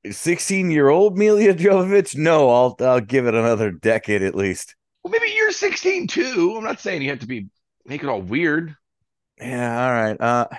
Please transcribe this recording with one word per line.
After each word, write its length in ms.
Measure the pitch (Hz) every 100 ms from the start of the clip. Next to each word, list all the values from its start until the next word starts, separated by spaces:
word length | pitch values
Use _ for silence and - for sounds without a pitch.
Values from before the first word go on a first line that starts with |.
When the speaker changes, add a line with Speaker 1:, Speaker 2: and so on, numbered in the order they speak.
Speaker 1:
n-, 80 | -
sixteen-year-old 1040 | 101 165 170 - 190 180 151 139 160 208 185
Mila 380 | 214 208 226
Jovovich? 600 | 175 190 196 185 202 - 135
No, 340 | 160 160 135
I'll, 260 | 120 127 101
I'll 200 | 123 127
give 260 | 104 135 120
it 60 |
another 360 | 113 113 110 107
decade 520 | 82 113 110 - 104
at 120 | 95
least. 400 | 92 98 92 - _ _ _
Speaker 2:
Well, 80 | 359
maybe 200 | 453 453
you're 200 | 427 440
sixteen 560 | 359 403 - 359 381 294
too. 460 | - 262 226 175 220
I'm 80 |
not 160 | 220 226
saying 220 | 202 180
you 80 | 135
have 100 | 139
to 80 | 117
be, 180 | 123 98 _ _ _ -
make 160 | 139
it 60 | 139
all 120 | 110
weird. 540 | 92 123 170 151 165 147 _ _ _ _ _ -
Speaker 1:
Yeah, 460 | 120 123 123 117 127
all 60 |
right. 280 | 120 110 107
Uh, 280 | 117 120 120